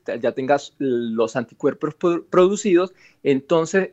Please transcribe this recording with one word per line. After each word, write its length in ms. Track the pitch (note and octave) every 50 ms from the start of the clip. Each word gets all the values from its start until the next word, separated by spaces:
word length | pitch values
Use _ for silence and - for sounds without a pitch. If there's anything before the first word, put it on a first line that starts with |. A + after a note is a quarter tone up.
| - - - A#2+
ya 140 | A2+ A#2+ A2+
tenga 220 | C3 C3 C3 C#3+
s-, 180 | C#3+ - - _ -
los 580 | C#3+ C3+ A#2+ A#2+ A#2 A#2 A2 A#2 A2+ A2 - C3
anticuerpos 560 | A#2 - - - - C#3 B2+ - - D3 -
pro-, 320 | - - F3 E3+ D#3+ -
producidos, 680 | - - F3+ F#3 F#3+ G#3 G3+ - G#3 F3 E3+ F#3 F#3+ _ _ _ _ _ _
entonces, 720 | - C3+ C#3 C3 - - F3 D#3+ E3 D#3 - F#3+ F#3 F3+